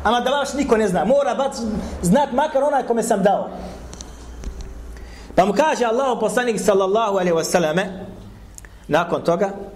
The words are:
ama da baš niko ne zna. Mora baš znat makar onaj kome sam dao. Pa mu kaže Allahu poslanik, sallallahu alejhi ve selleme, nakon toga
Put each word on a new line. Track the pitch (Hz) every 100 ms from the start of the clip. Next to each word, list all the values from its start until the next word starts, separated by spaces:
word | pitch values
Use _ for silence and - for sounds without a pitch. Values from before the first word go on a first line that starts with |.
ama | 202 240
da | 247
baš | 285 277
niko | 277 277 220
ne | 214
zna. | 175 160
Mora | 277 269 220
baš | 277 - 226 208 - -
znat | 175 226 277
makar | 247 311 277
onaj | 285 277
kome | 247 240
sam | 220 214
dao. | 190 180 117 - - - - - - - - - - - - - - - - - - -
Pa | 208
mu |
kaže | 202 311 240 240
Allahu | 226 269 226
poslanik, | 214 226 247 208
sallallahu | 185 196 190 202 226 196
alejhi | 180 165
ve |
selleme, | 156 190 160 160 202 - - - - - - - - - -
nakon | 151 175 156
toga | 123 170 196 196 -